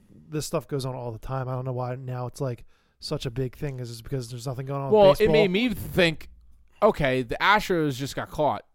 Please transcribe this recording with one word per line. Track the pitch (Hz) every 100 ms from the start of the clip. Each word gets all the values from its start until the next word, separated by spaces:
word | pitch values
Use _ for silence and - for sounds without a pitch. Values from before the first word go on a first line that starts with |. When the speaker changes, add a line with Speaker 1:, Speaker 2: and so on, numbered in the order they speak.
| _ - -
Speaker 1:
this | 156 -
stuff | 160 -
goes | 143 131
on |
all | 127 120
the | 110
time. | - 135 127
I |
don't | 131 131
know |
why | 123 123 127
now | 127 127 123
it's, | -
like, | 135 120 - _ _ _
such | - 151 127
a |
big | 117 127
thing. | - 147 131
Is | 120 117
it |
because | 110 135 117
there's | 123 127
nothing | 127
going | 135 139
on | 139
in |
Speaker 2:
Well, | 214 190
it | 208
Speaker 1:
baseball? | 214
Speaker 2:
made | - 196
me | 185 247
think, | 202 156 156 170 151 - - - - _ _
okay, | 208 - 143 131
the | 120 139
Astros | 175 208 - 175 151 123
just | 135 -
got | 110
caught. | - 143 104 -